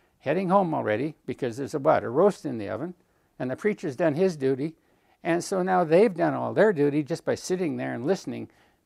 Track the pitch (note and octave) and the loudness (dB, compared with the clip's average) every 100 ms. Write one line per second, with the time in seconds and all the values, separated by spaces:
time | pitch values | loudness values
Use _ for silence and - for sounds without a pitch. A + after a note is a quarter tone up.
0 | _ _ C3 E3+ F#3 G3+ F3 C#3 A2+ G#2+ | _ _ -4 -2 2 2 2 -2 0 -2
1 | D#3 - - - B2 A#2 C3 D3 D3 A#2 | -2 -8 -12 -6 -6 -4 -6 0 2 2
2 | G#2+ C3 G3+ - D#3 A#2 G2 G2+ E3+ - | 2 4 4 2 -6 -6 -6 -6 -8 -12
3 | _ _ _ - B2+ B2+ G#3+ G3+ E3+ B2 | _ _ _ -8 -8 -2 -2 -2 -6 0
4 | E3 C#3+ F#3+ D#3 C3 C3 D#3+ - _ _ | 0 2 0 0 0 0 -4 -8 _ _
5 | _ _ F3+ E3+ - F#3+ F#3 F3+ D#3+ E3+ | _ _ -2 -2 -2 -2 2 2 4 6
6 | A#3 E3+ E3 C3 A#2+ C#3 G#3+ D#3 C#3+ D3 | 6 2 -2 0 0 4 4 4 2 2
7 | C#3 D#3+ - A#2+ - F#3 E3+ B2 C3 B2 | -2 -4 -2 -4 -2 -2 -2 -4 -6 -4
8 | C3+ F#3+ - A#2 A2 _ _ _ | -2 -2 -4 -10 -12 _ _ _